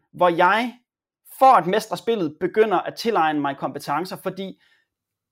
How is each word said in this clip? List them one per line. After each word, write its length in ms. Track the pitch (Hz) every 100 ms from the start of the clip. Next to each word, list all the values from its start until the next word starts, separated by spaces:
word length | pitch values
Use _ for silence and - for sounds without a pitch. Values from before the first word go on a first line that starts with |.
| _
hvor 160 | - 180
jeg, 460 | 170 180 214 240 - _ _ _ _ - -
for 80 | 262
at 200 | 220 165
mestre 300 | 208 214 175
spillet, 400 | - 226 156 -
begynder 380 | 180 214 220 175
at 160 | -
tilegne 460 | - 226 196 156 151
mig 160 | 143 139
kompetencer, 600 | 147 139 - 147 180 185
fordi 440 | 190 185 196 - _ _ _ _ _ _ _